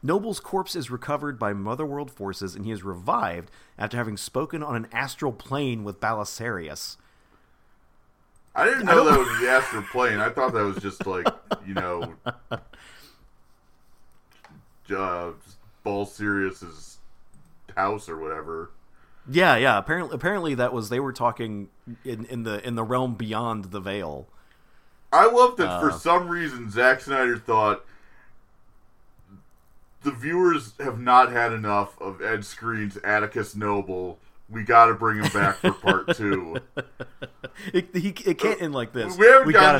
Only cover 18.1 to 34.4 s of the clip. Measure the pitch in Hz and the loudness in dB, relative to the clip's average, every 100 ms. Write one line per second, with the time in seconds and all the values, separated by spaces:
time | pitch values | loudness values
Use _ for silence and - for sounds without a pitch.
18.1 | 80 78 78 78 82 82 - - - - | -10 -10 -10 -10 -10 -12 -16 -20 -20 -20
19.1 | - - 147 180 123 131 107 98 165 165 | -20 -4 2 6 6 6 4 2 -4 -4
20.1 | 127 160 202 165 127 123 120 107 123 139 | -4 -2 -2 -2 0 -2 -2 -4 -4 -4
21.1 | 123 120 113 117 104 98 - - 117 131 | -2 -2 -2 -8 -8 -12 -18 -18 -14 -10
22.1 | 117 113 120 113 104 123 117 113 127 127 | -10 -8 -8 -6 -6 -6 -6 -2 -2 -2
23.1 | 110 110 110 117 110 95 101 95 101 85 | -4 -6 -4 -4 -6 -8 -10 -6 -6 -6
24.1 | 71 - - - _ _ - - _ - | -10 -14 -20 -20 _ _ -20 -20 _ 2
25.1 | - 220 240 247 - 170 180 151 - 165 | 8 8 8 4 4 -2 0 0 0 2
26.1 | 175 175 170 160 127 117 104 127 131 - | 2 2 -4 -6 -8 -6 4 4 4 0
27.1 | 139 123 120 - 110 107 98 - - - | 0 0 0 2 2 4 0 -6 -20 -20
28.1 | - - - _ _ - - - _ - | -20 -20 -20 _ _ -20 -20 -20 _ -20
29.1 | - - 196 - - _ - - - 143 | -20 -20 -20 -20 -20 _ -20 -20 -6 -6
30.1 | 127 139 175 180 160 113 - 143 113 123 | -6 -4 2 4 2 -2 -8 -6 -4 6
31.1 | 127 123 120 117 113 107 101 101 - 92 | 6 8 4 0 0 0 0 0 -6 -12
32.1 | 92 104 110 101 - 113 113 104 101 101 | -6 -4 -4 -6 -10 -6 -4 -6 -6 -2
33.1 | 104 107 117 101 101 104 101 95 92 90 | 0 0 -4 -6 -4 -2 -2 -2 -6 -8
34.1 | 85 - - | -12 -20 -20